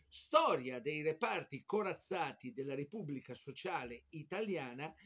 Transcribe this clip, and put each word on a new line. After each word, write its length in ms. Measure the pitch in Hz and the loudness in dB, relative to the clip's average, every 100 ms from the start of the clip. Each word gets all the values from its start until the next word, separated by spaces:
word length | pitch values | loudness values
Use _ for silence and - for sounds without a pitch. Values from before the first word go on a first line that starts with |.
| - | -20
Storia 720 | - - 311 320 156 127 127 | -20 4 6 8 4 0 -4
dei 220 | 120 151 | -2 0
reparti 640 | 151 156 226 196 139 135 - | 0 2 2 0 -2 -8 0
corazzati 880 | 208 196 165 - 185 147 - 127 | 0 2 -2 -2 -2 -2 -4 -8
della 220 | 113 139 139 | -6 -2 -2
Repubblica 580 | 139 220 156 139 - | -4 -4 -4 -6 -6
Sociale 680 | 120 - - 185 165 123 120 - | -12 -10 -6 -2 -2 -4 -8 -12
Italiana 840 | 160 - 190 220 170 127 123 151 - | -12 -6 -2 0 0 -2 -6 -8 -8